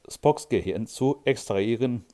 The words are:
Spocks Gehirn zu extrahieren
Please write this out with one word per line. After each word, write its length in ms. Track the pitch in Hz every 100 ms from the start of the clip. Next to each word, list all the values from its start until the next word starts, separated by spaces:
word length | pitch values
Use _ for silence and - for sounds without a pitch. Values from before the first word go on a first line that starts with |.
| -
Spocks 440 | - 147 151 -
Gehirn 360 | 104 92 90 113
zu 360 | - 131 135
extrahieren 800 | - 123 - 98 107 117 127 120 -